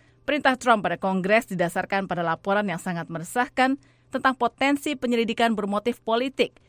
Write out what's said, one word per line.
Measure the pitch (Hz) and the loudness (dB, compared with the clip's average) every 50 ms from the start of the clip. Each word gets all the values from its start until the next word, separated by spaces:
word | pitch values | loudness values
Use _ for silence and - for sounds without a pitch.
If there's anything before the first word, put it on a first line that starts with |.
| _ _ _ _ - | _ _ _ _ -4
perintah | - 285 302 - 277 254 | -2 -2 2 2 2 2
Trump | 254 - 247 233 214 | 2 4 4 4 4
pada | 208 180 170 | 4 -2 -4
Kongres | 160 - 190 190 190 175 190 214 226 226 | -2 -2 -2 0 0 2 4 2 2 2
didasarkan | - 196 170 175 175 - 190 185 - - 196 196 185 | 0 -2 0 0 0 0 -2 -4 -2 -2 -2 -2 -2
pada | 185 175 170 | -4 -2 -2
laporan | 165 165 160 - 196 196 208 214 | -2 -2 -2 0 0 0 0 0
yang | 202 175 185 | -2 -4 -6
sangat | - 190 175 170 165 - 165 | -6 -6 -6 -6 -6 -8 -8
meresahkan | 165 165 - - 247 247 262 - - 254 262 269 - _ _ _ _ _ _ | -10 -10 -6 -2 -2 -2 -2 0 0 2 2 0 -2 _ _ _ _ _ _
tentang | - 262 - 269 254 - | -6 0 0 0 2 2
potensi | 247 233 - - 262 277 285 277 - 302 294 | 0 -2 0 0 0 0 0 0 0 -4 -6
penyelidikan | 262 - 240 240 233 233 214 226 - 240 233 226 | -4 -2 -2 0 0 0 0 0 2 2 2 2
bermotif | 202 196 196 202 208 - 240 233 - | 0 -2 -2 -2 -2 -2 -2 -4 -4
politik | - - 226 233 254 277 - - 202 - _ - _ | -2 -2 0 0 0 -2 0 0 -2 -2 _ -14 _